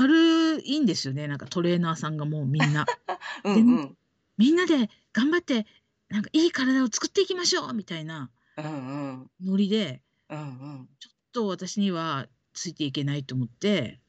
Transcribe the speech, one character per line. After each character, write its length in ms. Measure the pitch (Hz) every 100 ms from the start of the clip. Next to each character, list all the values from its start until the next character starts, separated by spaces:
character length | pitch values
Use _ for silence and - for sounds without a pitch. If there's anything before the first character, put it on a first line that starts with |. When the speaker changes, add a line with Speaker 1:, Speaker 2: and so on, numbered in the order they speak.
Speaker 1:
明 60 | 262
る 560 | 320 330 330 320 302
い 140 | - 294
ん 60 | 247
で 80 |
す 140 | 151 135
よ 60 |
ね、 120 | 135 147
な 100 | 143
ん 20 |
か 80 | -
ト 160 | 180
レ 120 | 175
ー 40 | 175
ナ 160 | 170
ー 20 | 160
さ 140 | 156
ん 60 | 156
が 80 |
も 180 | 147 151
う 40 | 135
み 140 | 151
ん 120 | 151
な。 140 | 151 269
Speaker 2:
<laughs> 580 | - - - - -
う 60 | 202
ん、 40 |
う 40 | 208
ん。 300 | 240 240 143
Speaker 1:
で、 60 | - _ _ _ -
「み 160 | 247
ん 40 | 339
な 100 | 359
で 240 | 294 214 _ _
頑 180 | - 277
張 80 | 349
っ 20 |
て、 260 | - 240 208 _ _ _ -
な 120 | 208
ん 20 |
か 60 | -
い 160 | 311 339
い 40 |
体 320 | - 262 262
を 20 | 254
作 220 | - 302
っ 20 |
て 120 | -
い 40 | 370
き 80 |
ま 100 | 359
し 120 | 339 349
ょ 100 | 285
う」 60 |
み 100 | 233
た 140 | - 165
い 60 |
な 260 | 156 160 127 _ _ -
Speaker 2:
う 60 |
ん、 20 |
う 40 | 151
ん。 640 | 151 127 143 139 131 127 -
Speaker 1:
ノ 140 | 185 196
リ 120 | 202
で、 340 | 220 170 127 _ _ -
Speaker 2:
う 80 | 151
ん、 20 |
う 40 |
ん。 460 | 147 127 139 139 127 _
Speaker 1:
ち 60 | -
ょ 40 |
っ 40 | _ _
と 140 | 247 208
私 300 | 175 185 208
に 120 | 202
は 380 | 170 165 139 - _ _
つ 140 | - 175
い 60 |
て 100 | 156
い 80 | 147
け 100 | 147
な 120 | 139 147
い 80 |
と 100 | 135
思 120 | 131 120
っ 20 |
て。 500 | - 196 190 110 -